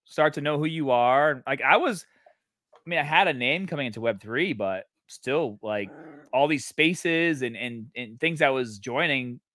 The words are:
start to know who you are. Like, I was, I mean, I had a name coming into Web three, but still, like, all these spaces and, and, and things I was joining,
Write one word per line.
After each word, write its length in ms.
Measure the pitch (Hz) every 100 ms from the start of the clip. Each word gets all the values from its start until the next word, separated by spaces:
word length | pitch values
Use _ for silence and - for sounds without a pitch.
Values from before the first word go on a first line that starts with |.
| _
start 300 | - 156 151
to 60 |
know 160 | 143 147
who 60 |
you 280 | 160 160 139
are. 520 | 120 120 131 151 131 131
Like, 160 | 135
I 140 | 131 202
was, 300 | 339 185 - _ _ _ _ _ _
I 160 | _ -
mean, 100 | 170
I 40 |
had 240 | 147 160 190
a 60 |
name 340 | 135 123 165 190
coming 200 | 151 127
into 120 | 110
Web 220 | 117 104
three, 320 | 107 123 185
but 320 | 113 98 95 - _ _
still, 500 | - 127 147 139 104
like, 280 | 107 107 101 - - - -
all 140 | 127 147
these 180 | 147 -
spaces 760 | - 160 175 170 165 170 147
and, 140 | 123 117
and, 320 | 123 117 110 120
and 240 | 120 117
things 220 | 160 156
I 80 | 143
was 300 | 135 120 104
joining, 600 | 120 123 165 135 123 123 _